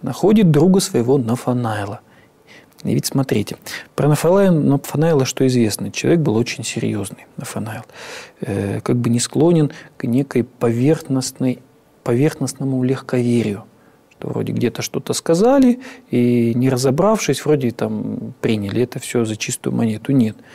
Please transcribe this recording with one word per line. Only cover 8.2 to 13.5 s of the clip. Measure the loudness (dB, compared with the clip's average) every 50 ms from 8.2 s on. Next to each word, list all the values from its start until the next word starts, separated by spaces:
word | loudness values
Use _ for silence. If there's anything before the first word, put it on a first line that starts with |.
| -18 -20 _ -12
Э, | -8 -4 -4 -2 -2 -2 -4 -4
как | -2 -2 -2
бы | 0 0 0
не | 0 0
склонен | -2 -2 0 2 4 4 4 4 2 0 -2 -8 -20 -20 _
к | -8 -4
некой | -2 0 0 -2 0 0 -2 -2
поверхностной, | -2 _ -2 -2 -2 0 2 2 2 2 0 0 -2 -2 -2 -2 -4 -6 -4 -2 -2 -2 -4 -10 _ _ _ _ _ _ _ -4
поверхностному | -2 0 2 2 0 0 -2 -6 -6 -6 -6 -4 -2 -2 0 0
легковерию. | 0 -2 -2 -4 -4 -2 0 2 2 2 2 2 0